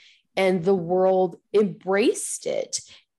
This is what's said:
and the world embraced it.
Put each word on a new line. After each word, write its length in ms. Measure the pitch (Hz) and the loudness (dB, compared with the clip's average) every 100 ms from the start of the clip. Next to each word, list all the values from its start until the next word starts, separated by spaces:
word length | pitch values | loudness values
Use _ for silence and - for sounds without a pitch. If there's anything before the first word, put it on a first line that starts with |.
| _ _ _ - | _ _ _ 0
and 280 | 190 185 | 2 2
the 100 | 170 196 | 2 0
world 600 | 165 185 185 185 185 - _ | 0 2 2 2 0 -4 _
embraced 920 | 196 208 156 180 196 269 - - - - | 0 0 -2 -2 0 2 0 -4 -8 -6
it. 320 | - - - - - _ | -6 -6 -8 -12 -20 _